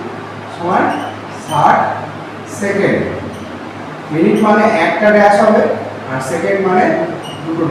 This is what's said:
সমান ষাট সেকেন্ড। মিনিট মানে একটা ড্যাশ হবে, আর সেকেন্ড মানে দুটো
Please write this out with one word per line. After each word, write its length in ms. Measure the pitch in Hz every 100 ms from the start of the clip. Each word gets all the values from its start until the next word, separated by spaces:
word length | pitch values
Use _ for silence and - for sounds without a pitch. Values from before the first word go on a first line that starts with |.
| - - - - - -
সমান 280 | 175 208 - - - - - - -
ষাট 300 | - - - - - - - - - - -
সেকেন্ড। 420 | 202 196 175 - - - - - - - - - - - -
মিনিট 260 | 156 202 214
মানে 200 | 214 214 214 -
একটা 280 | - - 214
ড্যাশ 240 | 208 202 202
হবে, 220 | 214 - - - - - -
আর 100 | 135 -
সেকেন্ড 380 | 170 196 196 190
মানে 180 | 185 - 170 - - - - 156
দুটো 180 | 165 151